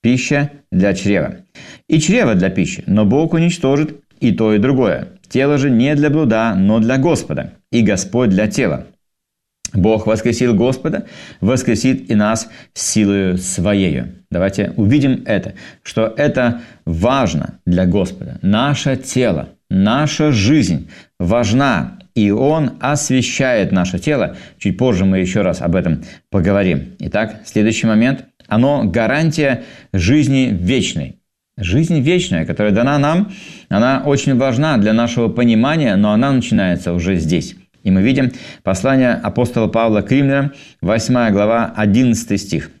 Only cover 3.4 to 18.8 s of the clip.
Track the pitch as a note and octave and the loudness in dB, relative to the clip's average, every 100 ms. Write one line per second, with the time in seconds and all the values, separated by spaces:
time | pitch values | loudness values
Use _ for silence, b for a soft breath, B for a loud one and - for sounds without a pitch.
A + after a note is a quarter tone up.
3.4 | E3+ F3 C3+ C#3+ D3+ - _ _ B2 G2 | 0 0 0 0 -2 -6 _ _ -2 2
4.4 | A2 G#2+ B2 C3 A2+ D2+ - - _ B2 | 2 2 2 2 0 0 -6 -18 _ 0
5.4 | C#3 D3 C#3 A#2 C3 D3 D3 D3+ D3 A2 | 2 2 2 2 2 2 2 2 2 2
6.4 | A#2 F#2 G3 A3 A2 C3+ D#3 D#3 - D#2 | 0 2 2 2 2 0 0 0 -4 -8
7.4 | - - _ A#2+ G#2+ F#2+ - A#2 B2 F#2+ | -8 -16 _ 0 2 0 -2 0 2 2
8.4 | G#2+ - A2 C2+ - _ _ _ _ _ | 0 0 -2 -2 -10 _ _ _ _ _
9.4 | _ _ - G2+ F#2+ A2 G#2+ G#2+ A#2+ A#2+ | _ _ -6 0 2 2 0 0 0 0
10.4 | B2 G#2 A#2+ C3 D#3+ - B B B B | 0 2 2 0 -4 -6 B B B B
11.4 | G#2 B2+ C3 G#2+ B2+ C3 - A2 G#2 A2 | 0 0 0 0 0 -2 0 0 2 -2
12.4 | - B B - - G#2+ G2+ G2+ F#2 F#2 | -6 B B -10 -4 0 2 2 0 -2
13.4 | F#2 - F2 G2+ F#2+ C2+ A#1+ - _ F2 | -4 -4 0 0 0 -2 -6 -14 _ -2
14.4 | F#2+ F#2+ G2+ - G2+ C#3+ C3+ B2+ - G2+ | -2 -2 -4 0 2 2 2 -2 -2 -4
15.4 | - B B B - - A2 - - C3 | -4 B B B -8 -4 -2 0 -2 0
16.4 | A#2+ A#2+ B B - D#2+ A2 C3+ A2 D#2 | -2 -2 B B -6 -2 0 2 0 -2
17.4 | - - - F2 F#2 G2 F#2 - - - | -6 -8 -2 0 2 0 -2 -8 -16 -6
18.4 | F#2 G#2+ C#3 C#3+ | -2 0 0 -2